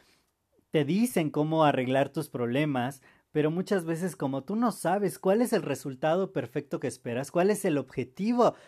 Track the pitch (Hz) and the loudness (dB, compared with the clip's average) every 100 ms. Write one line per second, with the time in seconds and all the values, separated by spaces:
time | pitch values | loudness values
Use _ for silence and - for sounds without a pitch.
0 | _ _ _ _ _ _ _ 160 139 196 | _ _ _ _ _ _ _ 0 2 2
1 | 240 185 151 147 156 160 147 131 127 135 | 0 0 0 0 0 4 4 4 2 2
2 | 135 - - 127 120 131 151 131 123 - | 0 -4 -6 -4 0 0 0 0 -4 -6
3 | - _ _ 156 147 170 185 196 165 160 | -18 _ _ 0 0 0 -2 -2 -2 -4
4 | 180 - 139 135 139 214 240 - - 202 | -4 -4 -4 -4 -4 -2 -2 0 0 0
5 | 190 - 190 214 240 202 147 131 143 131 | -2 0 2 2 2 0 -2 -4 -6 -2
6 | 156 180 190 147 123 147 - 156 127 - | 0 0 0 -4 -4 -6 -6 -6 -6 -6
7 | 120 120 - 170 190 196 190 143 - - | -6 -6 -2 0 2 2 0 -2 -2 -6
8 | 123 - 214 247 196 - | -6 -4 -2 4 2 2